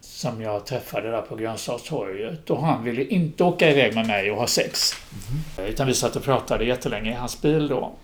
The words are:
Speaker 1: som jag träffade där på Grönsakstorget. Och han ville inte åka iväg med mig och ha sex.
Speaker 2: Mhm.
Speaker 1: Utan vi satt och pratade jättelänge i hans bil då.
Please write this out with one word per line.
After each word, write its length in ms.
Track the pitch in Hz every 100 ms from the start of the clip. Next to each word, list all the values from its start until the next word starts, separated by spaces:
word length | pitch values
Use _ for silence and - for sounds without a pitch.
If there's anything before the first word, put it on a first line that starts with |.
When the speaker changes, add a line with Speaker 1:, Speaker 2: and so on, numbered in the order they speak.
Speaker 1:
som 420 | - - 139 113
jag 240 | 110 104 -
träffade 440 | 127 - 110 107
där 100 | 113
på 140 | 98 -
Grönsakstorget. 1120 | 110 110 - 120 - 147 98 95 113 160 -
Och 120 | -
han 220 | 165 120
ville 200 | 117 117
inte 400 | 139 190 160 -
åka 260 | 180 175 165
iväg 240 | 143 120
med 120 | 110 113
mig 240 | 104 95
och 60 | 104
ha 100 | 117
sex. 460 | - 113 - - - - - 98 135 156 -
Speaker 2:
Mhm. 100 | 98
Speaker 1:
Utan 200 | 110 135
vi 80 |
satt 220 | 123 120 127
och 60 |
pratade 420 | - 127 - 113
jättelänge 460 | 113 123 139 107 107
i 40 |
hans 280 | 120 123 -
bil 260 | 147 156 147
då. 240 | 131 - -